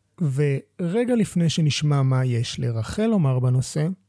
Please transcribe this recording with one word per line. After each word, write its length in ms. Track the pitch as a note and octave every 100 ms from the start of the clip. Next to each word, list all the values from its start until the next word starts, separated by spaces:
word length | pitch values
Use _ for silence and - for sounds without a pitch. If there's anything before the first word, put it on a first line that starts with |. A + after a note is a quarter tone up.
| _ -
ורגע 960 | D#3+ C3 D3 C#3 - - E3+ G#3+ B3 A#3+
לפני 320 | G3+ F3 E3
שנשמע 540 | - D#3 - D3+ C#3+
מה 220 | C3 B2+
יש 360 | C3 A#2 A#2+ -
לרחל 460 | B2 A2+ A2+ - A3
לומר 320 | G#3 C#3 B2+
בנושא, 480 | B2 B2+ - - D#3+ F#3+